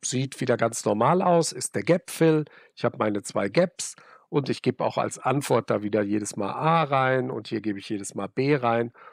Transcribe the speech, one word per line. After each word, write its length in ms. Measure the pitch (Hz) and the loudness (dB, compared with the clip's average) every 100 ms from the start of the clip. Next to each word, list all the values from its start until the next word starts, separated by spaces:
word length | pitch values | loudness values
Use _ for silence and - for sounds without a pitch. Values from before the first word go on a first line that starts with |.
sieht 360 | - 127 135 - | -6 -4 -4 -4
wieder 160 | 123 117 | 0 2
ganz 280 | 117 113 | 2 0
normal 360 | 110 107 123 180 | 0 2 4 4
aus, 300 | 185 170 156 | 4 4 2
ist 240 | - - | -4 -6
der 80 | - | -4
Gap-Fill. 640 | 101 180 - - 165 156 147 - _ - | 0 0 0 2 4 4 0 -10 _ -4
Ich 80 | |
habe 140 | 120 - | -4 0
meine 240 | 110 101 | 0 0
zwei 260 | - - 98 | -4 -4 0
Gaps 480 | 104 180 - - - - - _ | 2 2 -2 -12 -12 -20 -20 _
und 220 | 151 135 | -4 -2
ich 100 | - | -2
gebe 240 | 131 123 | -2 0
auch 140 | 123 - | -2 0
als 200 | 104 - | -2 -2
Antwort 520 | - 135 - 120 - | -2 -2 2 0 2
da 120 | 110 | -2
wieder 200 | 104 107 | 0 0
jedes 340 | 101 107 104 - | 0 0 -2 -4
Mal 140 | 98 | -6
A 320 | 123 151 165 | -2 2 2
rein 480 | 147 139 131 131 127 | 2 2 2 2 0
und 160 | 117 - | -6 -6
hier 140 | 110 | -4
gebe 180 | 107 98 | -4 -6
ich 100 | - | -6
jedes 260 | 104 101 | -8 -6
Mal 120 | - 98 | -8 -6
B 300 | - 135 147 | -2 2 2
rein 360 | 120 117 120 - - | 2 2 0 -6 -20